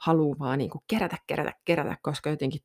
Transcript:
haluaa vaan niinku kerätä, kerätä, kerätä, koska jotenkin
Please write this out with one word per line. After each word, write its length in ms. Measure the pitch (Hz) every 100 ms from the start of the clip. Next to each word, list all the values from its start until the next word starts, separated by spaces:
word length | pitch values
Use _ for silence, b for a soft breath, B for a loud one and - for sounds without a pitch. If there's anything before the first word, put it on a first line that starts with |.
haluaa 380 | - 165 151 147
vaan 200 | 131 135
niinku 240 | 135 156 -
kerätä, 300 | 220 175 170 -
kerätä, 260 | - - -
kerätä, 320 | - 170 147 -
koska 280 | - 143 151
jotenkin 300 | 151 135 147